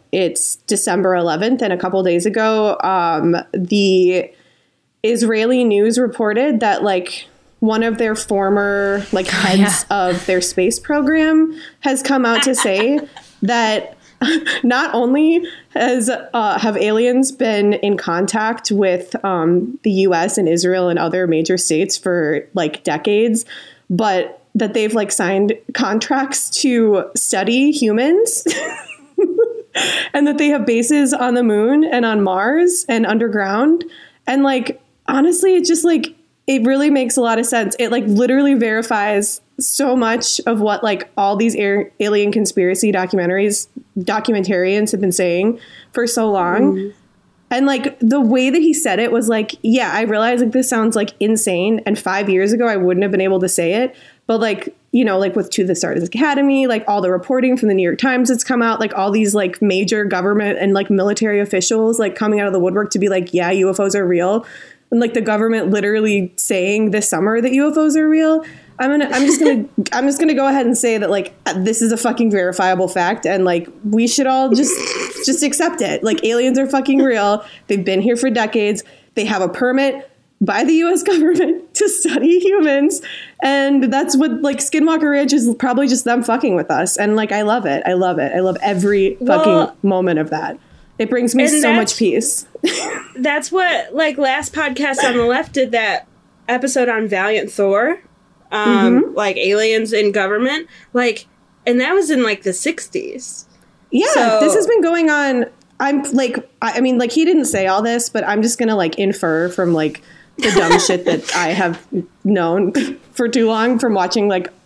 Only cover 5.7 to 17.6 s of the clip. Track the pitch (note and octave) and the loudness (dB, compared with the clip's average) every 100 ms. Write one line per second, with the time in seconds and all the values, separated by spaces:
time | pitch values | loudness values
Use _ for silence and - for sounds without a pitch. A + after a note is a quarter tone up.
5.7 | G3+ G#3+ A#3 B3 - A3 G#3 C#4+ A#3 A3 | 4 2 2 -2 0 -2 0 0 0 0
6.7 | G3 G#3 F#3 F3+ - - _ _ _ A3 | 0 0 -2 -4 -12 -16 _ _ _ -2
7.7 | A3 A3+ A3 A3 A3 - G3 G3 G3+ G3+ | 0 -2 0 -2 -2 -4 -2 0 0 0
8.7 | G3+ G3+ G3+ G3+ G3 F#3 F#3 G3 F#3+ G3+ | 0 -2 -2 -2 -4 -2 -2 0 4 2
9.7 | F3+ - G3+ F3+ F3 - F#3 F3+ - F#3 | 2 -2 -2 0 -2 0 -2 0 0 0
10.7 | A#3 - D4 C#4 D#4+ D#4 D#4 D#4+ D#4 - | -2 -2 -2 2 2 2 4 2 -2 -16
11.7 | _ C#4 C4 C4+ C#4 A#3+ A#3 A3+ B3 A3+ | _ -2 -2 0 0 2 2 2 0 0
12.7 | G3 A3+ C#4+ D4 - - _ G3+ A#3 A3 | 0 0 0 -4 -18 -20 _ -2 0 0
13.7 | G#3+ - - _ _ C4 D#4+ - - B3 | -2 -6 -16 _ _ -2 -2 -2 -2 0
14.7 | B3+ D4+ A#3 A#3+ C4+ D#4 E4 F4 - - | 0 0 -2 0 2 4 2 -2 -12 -10
15.7 | - A#3+ B3 A3+ A#3+ - A#3+ G#3+ F#3 A3+ | -2 0 0 0 -4 -4 -2 -2 0 -2
16.7 | G3+ G#3 G#3+ A#3+ B3+ C4+ C4+ A#3 G#3 | 0 0 2 2 2 0 0 -2 2